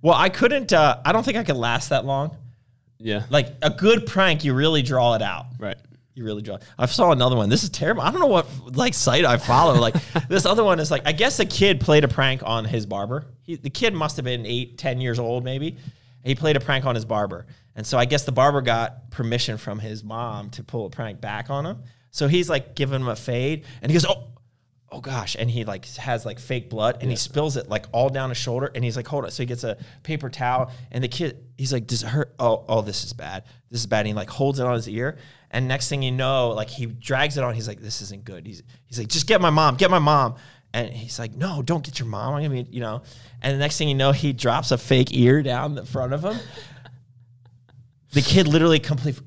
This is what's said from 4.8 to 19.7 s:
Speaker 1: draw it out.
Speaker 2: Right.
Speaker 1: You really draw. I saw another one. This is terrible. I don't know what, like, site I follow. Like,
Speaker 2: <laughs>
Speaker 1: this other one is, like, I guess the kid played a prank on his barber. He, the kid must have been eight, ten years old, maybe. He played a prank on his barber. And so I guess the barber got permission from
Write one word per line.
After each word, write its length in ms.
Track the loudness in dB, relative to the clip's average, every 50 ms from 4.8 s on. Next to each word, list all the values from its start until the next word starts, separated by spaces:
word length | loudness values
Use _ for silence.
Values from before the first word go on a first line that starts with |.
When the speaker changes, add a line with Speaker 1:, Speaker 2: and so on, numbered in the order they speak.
Speaker 1:
draw 340 | 0 2 2 4 4 4 4
it 80 | 2 0
out. 240 | -2 -4 -6 -8 -12 -12 -8
Speaker 2:
Right. 180 | -8 -8 -8 -8 -14 _ -20 _ _ _ _
Speaker 1:
You 100 | -10 -8
really 160 | -6 -6 -6
draw. 160 | -8 -8 -10 -12 -12 -18 -4 -2
I 80 | -2
saw 260 | 0 2 4 6 6 6
another 240 | 6 4 4 4
one. 140 | 4 4 4
This 120 | 4 2 2
is 60 | -2
terrible. 320 | -4 -4 -2 0 0 2
I 100 | 0 0
don't 100 | 2 2
know 60 | 4
what, 200 | 4 4 4 2 0 -8 -14 -12 -6 -2
like, 200 | 0 0 0 0
site 320 | 0 0 2 4 4 4
I 100 | 4 4
follow. 380 | 2 2 4 6 6 6 6 6 6
Like, 160 | 4 4 2 0 -4 -2 -4
Speaker 2:
<laughs> 160 | -4 -2 0
Speaker 1:
this 160 | 0 2 2
other 180 | 4 4 4 4
one 160 | 4 4 2
is, 100 | 2 0
like, 120 | -2 0 0
I 80 | -2 2
guess 240 | 2 2 2 2
the 80 | 0 -2
kid 340 | 0 2 2 4 4 4 4
played 260 | 4 6 6 6 6
a 40 | 6
prank 320 | 2 2 2 2 0 -2 -2
on 220 | -2 -2 -2 -2
his 220 | -2 -2 -2 -4
barber. 400 | -4 -6 -6 -4 -4 -6 -8 -8 -12 -20 _ _
He, 140 | -12 -12
the 120 | -8 -8 -8
kid 240 | -6 0 0 0 0
must 240 | 0 -2 -2 -4
have 80 | -4 -4
been 220 | -4 -4 -4 -4
eight, 320 | -4 -4 -4 -4 -6 -12 -6
ten 200 | -4 -4 -2 -2
years 200 | -2 -2 -2 -2
old, 260 | -2 -2 -4 -4 -4
maybe. 320 | -4 -6 -6 -6 -6 -8 -10 -16 -18 -18 _ _ _ _ _ _
He 100 | -4 -2
played 220 | 0 2 2 2
a 40 | 2
prank 260 | 2 0 -2 0 0
on 80 | -2 -2
his 100 | -2 -2
barber. 420 | -2 -2 -2 -2 -2 -4 -10 -14 -18 -20 _ _ _ _
And 120 | -12 -6
so 120 | -2 2 2
I 80 | 2
guess 180 | 2 2 -2 -2
the 80 | 0 2
barber 300 | 4 4 4 4 2 0
got 480 | 0 0 0 0 -4 -6 -12 -20 -16
permission 480 | -8 -6 -4 -2 -2 -2 -2 -4 -6 -8
from 200 | -8 -10